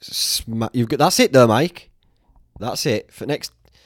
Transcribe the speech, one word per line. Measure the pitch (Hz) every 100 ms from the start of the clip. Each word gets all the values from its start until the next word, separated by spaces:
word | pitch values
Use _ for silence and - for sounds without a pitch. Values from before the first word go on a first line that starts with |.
sma-, | - - - - - 113 113
you've | 123 113
got, | 135
that's | 165 -
it | 247
though, | 135 117
Mike. | 110 170 - - _ _ _ _ _ _ -
That's | 117 - 151
it. | 127 -
For | - 113
next, | 147 - _ _ _